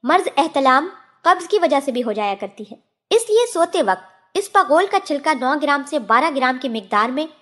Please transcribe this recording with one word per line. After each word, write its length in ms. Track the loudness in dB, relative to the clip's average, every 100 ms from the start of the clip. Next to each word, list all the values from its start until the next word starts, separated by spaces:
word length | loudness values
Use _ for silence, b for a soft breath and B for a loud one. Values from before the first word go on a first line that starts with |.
मर्ज 240 | 2 0 0
एहतलाम 640 | -2 0 2 4 2 0 -12 _ _
कब्ज़ 220 | 0 0 0
की 100 | 0
वजह 220 | 2 0
से 120 | -2
भी 80 | -4
हो 120 | -4
जाया 220 | -4 -4 -6
करती 280 | -10 -14
है, 140 | -18 -18 _ _ _
इसलिए 360 | 0 2 0 0
सोते 360 | 0 0 0
वक्त 560 | 0 0 -4 _ _ -8
इस 100 | -2
पगोल 360 | 0 2 2 2
का 120 | -2
छिलका 340 | -2 -4 -2
नौ 200 | -2 -2 -2
ग्राम 280 | 0 -2
से 140 | -2 -8
बारह 300 | 0 2 4
ग्राम 280 | 2 -2 -2
की 100 | -6
मिकदार 420 | -6 -2 0 0
में 180 | -2 -6 -10